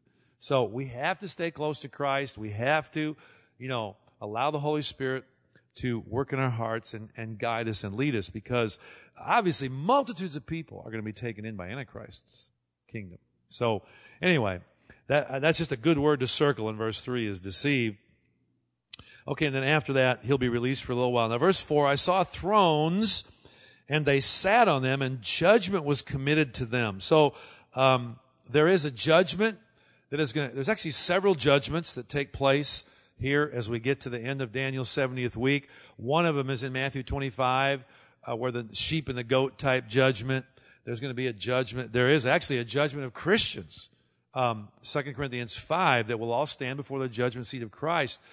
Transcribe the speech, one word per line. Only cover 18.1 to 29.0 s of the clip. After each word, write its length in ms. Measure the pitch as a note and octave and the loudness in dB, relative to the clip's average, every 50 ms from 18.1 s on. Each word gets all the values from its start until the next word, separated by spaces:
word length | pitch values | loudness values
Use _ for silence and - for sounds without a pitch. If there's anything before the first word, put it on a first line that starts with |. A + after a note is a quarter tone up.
| _ _ _ _ _ _ _ _ _ _ _ _ _ _ _ _ - - - - - - _ | _ _ _ _ _ _ _ _ _ _ _ _ _ _ _ _ -16 -16 -16 -20 -20 -14 _
Okay, 180 | C3+ C#3+ - D#3 | -8 -4 -2 0
and 100 | C#3+ C3+ | 0 0
then 80 | C3+ C3 | 0 2
after 300 | C#3 D#3 D#3 - - C3+ | 2 2 2 2 2 2
that, 280 | C3 B2+ B2+ B2 - - | 4 4 4 2 0 0
he'll 140 | A#2+ C#3+ | 0 0
be 120 | B2+ B2+ B2 | 2 2 0
released 340 | A#2 A#2+ A#2+ C3 C3+ B2 - | 0 0 0 0 -2 -2 -2
for 100 | - B2 | -2 0
a 20 | |
little 160 | B2 B2+ B2 | 0 2 2
while. 180 | B2 A#2+ A2+ A2+ | 2 2 2 2
Now, 80 | A#2 | 2
verse 240 | A#2+ D3+ F#3+ F#3 - | 2 4 4 4 2
four, 240 | - - D3+ D3 C#3+ | 2 2 2 2 4
"I 100 | C#3 C#3+ | 4 4
saw 280 | C3+ - F#3 F3+ F#3+ F3 | 4 4 4 2 2 0
thrones, 1000 | - - - D#3+ F#3 G#3+ G#3+ F#3+ E3 D#3 D3+ D#3 E3 F3 G3+ A3+ G#3+ - - - - - _ - - - - - - _ _ _ - | -2 -4 -6 -2 2 4 4 6 6 4 4 2 2 0 2 2 2 2 2 0 -6 -14 _ -20 -20 -20 -20 -20 -20 _ _ _ -2
and 160 | C#3+ D#3 D3 | -2 0 2
they 140 | D3 C#3 C#3 | 2 4 6
sat 480 | - - - - - F#3+ G#3+ B3 A#3 | 6 6 6 6 4 4 6 6 6
on 140 | F#3+ D3 C3 C3 | 6 4 2 2
them, 180 | C3 C3+ C3+ | 0 0 0
and 200 | C3+ B2+ C3 B2 | -2 -2 -4 -4
judgment 600 | G2+ - - - D#3+ F#3 A3 A#3+ F3 F#3 G3 F3+ D3 | -2 -2 0 4 6 6 6 6 4 2 -2 0 0
was 180 | C#3+ C#3+ - | 0 0 0
committed 520 | - - - C3+ C3+ C#3+ D3+ D#3 D3+ B2+ - | -2 -4 -6 -4 0 2 2 2 2 0 -2
to 100 | - B2+ | -6 -4
them." 340 | A2 B2 B2 A#2 G#2+ F#2+ F#2+ | -2 0 0 0 -2 -2 -4
So, 320 | - - E3 D#3 D3+ C#3+ - - - - - - _ _ - | 2 6 6 8 8 6 4 -2 -12 -20 -20 -20 _ _ 0
um, 440 | B2+ C3 C3 C3 B2 A#2+ A#2 A2+ - _ _ _ _ _ - | 4 4 4 4 4 0 -4 -12 -16 _ _ _ _ _ 0
there 180 | A#2 D3+ D#3 | 2 4 6
is 180 | F3 F#3+ F3 C#3+ | 6 6 4 2
a 60 | D3 | 0
judgment 680 | B2 A2+ | -2 0